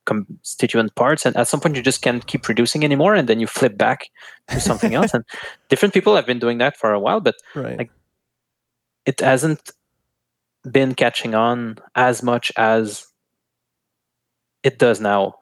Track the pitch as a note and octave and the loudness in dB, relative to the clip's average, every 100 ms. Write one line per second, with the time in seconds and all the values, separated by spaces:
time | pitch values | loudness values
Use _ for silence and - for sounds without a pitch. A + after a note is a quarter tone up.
0 | - A2 G2 - - - A#2+ A2+ A2 - | -4 -4 -6 -14 -14 -4 -2 0 -2 0
1 | B2 D3+ B2+ A#2 A#2 D3+ E3 C#3+ B2 B2+ | 0 2 0 0 0 0 -2 0 -2 0
2 | C3+ A#2+ - - - A2+ A#2+ D#3 D3+ C#3 | -2 -4 -4 -8 -4 0 0 0 0 2
3 | E3+ G#3 B2+ A2+ A2 - C3 G2+ A2+ B2+ | 4 4 2 0 -2 0 -2 0 -2 -2
4 | - _ - - - B2+ - A2 A#2 A#2+ | -8 _ -20 -20 -8 -4 -2 0 0 0
5 | A3 A#2 - - - - - C3+ G3+ G3 | 0 -2 -6 -14 -16 -12 -4 0 2 2
6 | G3+ G3+ C3 B2 A#2+ A#2+ B2+ - A2+ G3+ | 4 4 2 -2 0 0 0 0 0 2
7 | C#3 G#3 F3 - - D3+ B2+ B2 A#2 _ | 0 2 0 -2 -8 -10 -8 -8 -10 _
8 | _ _ _ _ _ _ _ _ _ _ | _ _ _ _ _ _ _ _ _ _
9 | - C3+ C3 C3+ D#3 D3+ - - _ _ | -6 -2 2 2 0 -4 -8 -20 _ _
10 | _ _ _ _ _ _ - C3+ C3+ B2+ | _ _ _ _ _ _ -2 0 0 0
11 | A#2+ - A#2 A2 A#2 A#2+ A#2 A2 - - | -2 -2 -4 0 0 0 -6 -10 -8 0
12 | B2+ A#2+ B2 A#2+ - - A2 A2+ G#2+ G2+ | 0 0 -2 -2 -2 -2 2 2 0 -8
13 | - _ _ _ _ _ _ _ _ _ | -18 _ _ _ _ _ _ _ _ _
14 | _ _ _ _ _ _ C3+ B2+ B2 G#2 | _ _ _ _ _ _ -4 2 2 2
15 | G#2+ G2+ G2 - | 0 0 0 -4